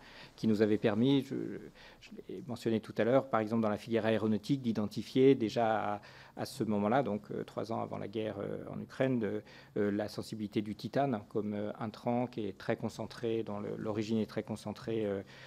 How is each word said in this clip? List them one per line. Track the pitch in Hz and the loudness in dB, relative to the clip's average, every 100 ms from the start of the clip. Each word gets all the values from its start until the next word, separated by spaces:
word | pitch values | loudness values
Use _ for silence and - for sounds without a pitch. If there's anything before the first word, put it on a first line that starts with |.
| - - - - | -12 -20 -20 -2
qui | 110 | 2
nous | 104 | 6
avait | 107 107 | 6 6
permis, | 117 104 127 139 | 4 4 6 4
je, | 117 120 110 98 73 - - - | 2 -4 -6 -8 -12 -18 -20 -20
je | - - - | -20 -18 -12
l'ai | 98 - | -12 -8
mentionné | 117 117 113 | -4 0 0
tout | - 107 | -2 0
à | |
l'heure, | 110 135 135 | 4 4 4
par | 113 | 0
exemple | 107 113 | 2 2
dans | 110 | 2
la | 104 | 0
filière | - 113 107 | 0 2 4
aéronautique, | 110 110 104 - 143 | 4 4 2 2 0
d'identifier | 120 110 104 - - 131 131 | 0 0 -2 -4 -2 6 8
déjà | 135 110 120 113 110 104 | 8 4 2 2 2 0
à, | 104 - - - - | -4 -8 -20 -16 -8
à | 113 | -6
ce | - | -4
moment-là, | 110 104 104 127 | 0 2 2 2
donc, | 113 104 - | 2 -2 -6
euh, | 113 | -8
trois | 110 - 110 | -8 -6 -6
ans | 113 | -4
avant | 107 104 | -4 -6
la | 101 | -6
guerre, | 107 107 98 | -4 -4 -4
euh, | 104 101 98 | -6 -6 -8
en | 101 | -10
Ukraine, | 104 - 135 127 | -10 -2 0 2
de, | 101 104 - - - 110 | 0 -4 -8 -20 -8 -2
euh, | 101 | 0
la | 101 104 | 0 -2
sensibilité | - 104 110 104 113 | -6 -10 -8 -4 -2
du | 107 101 | -4 -6
titane | 110 131 139 110 101 | -4 0 0 0 -2
comme, | 113 104 | -4 -2
euh, | 104 104 - | -2 -4 -6
intrant | 113 - 123 120 123 | -8 -6 -2 0 -2
qui | - 101 | -4 -6
est | 92 | -6
très | - 113 | -2 -2
concentré, | 113 - 107 - 117 113 | -2 -6 -10 -6 -2 -2
dont | 107 101 | -2 -6
le, | 104 110 | -6 -6
l'origine | 107 107 107 113 | -4 -2 0 0
est | 104 | 0
très | - | -2
concentrée, | 104 107 107 101 - 110 104 | -6 -6 -6 -8 -4 -2 0
euh, | 98 95 - | -2 -6 -16